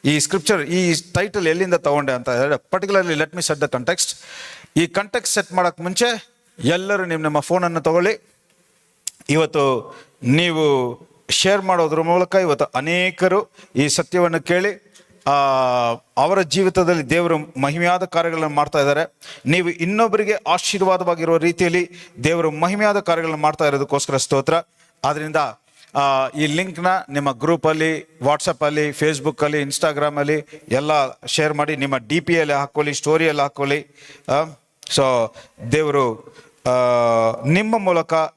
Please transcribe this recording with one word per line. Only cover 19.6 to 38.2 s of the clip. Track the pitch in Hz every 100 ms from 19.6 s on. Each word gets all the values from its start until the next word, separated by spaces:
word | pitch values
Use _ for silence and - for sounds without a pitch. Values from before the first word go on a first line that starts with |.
| 175
ಇನ್ನೊಬ್ಬರಿಗೆ | 170 170 214 226 208 208 208 -
ಆಶೀರ್ವಾದವಾಗಿರುವ | 175 - 196 190 185 175 170 160 165
ರೀತಿಯಲ್ಲಿ | 170 170 180 180 175 - - -
ದೇವರು | 143 170 160
ಮಹಿಮೆಯಾದ | 151 175 208 214 202
ಕಾರ್ಯಗಳನ್ನು | 175 165 165 151
ಮಾಡ್ತಾ | 151 147
ಇರೋದಕ್ಕೋಸ್ಕರ | 151 139 131 139 - 135
ಸ್ತೋತ್ರ. | - 139 135 165 - _ _ _
ಆದ್ರಿಂದ, | 135 151 156 156 135 104 _ _ _
ಆ, | 135 139 135 131
ಈ | 147
ಲಿಂಕ್ನ | 151 156 185 165 180 185 -
ನಿಮ್ಮ | 143 143
ಗ್ರೂಪಲ್ಲಿ, | 123 151 170 160 156 160 156
WhatsApp-ಅಲ್ಲಿ, | - _ 127 147 - 147 147 151 151
Facebook-ಅಲ್ಲಿ, | 135 151 143 143 131 147 147
Instagram-ಅಲ್ಲಿ | 143 - 160 147 147 147 143 151 147 156 -
ಎಲ್ಲ | 127 151 151 135 -
ಶೇರ್ | 160 - 151
ಮಾಡಿ, | 147 147
ನಿಮ್ಮ | 147 139 135
ಡಿ | 110 160
ಪಿ | 175
ಯಲ್ಲಿ | 165 151
ಹಾಕ್ಕೊಳ್ಳಿ, | 139 139 151 147
ಸ್ಟೋರಿಯಲ್ಲಿ | 139 147 160 160 147
ಹಾಕ್ಕೊಳ್ಳಿ. | 143 143 139 147 143 _ - - -
ಆ, | 139 156 143 _ _ -
so | - 131 123 110 - - _ 117
ದೇವರು, | 147 156 143 123 110 - - - _
ಆ, | 127 127 123 120 117 113 113 113
ನಿಮ್ಮ | 131 175 214 226
ಮೂಲಕ | 190 170 160 160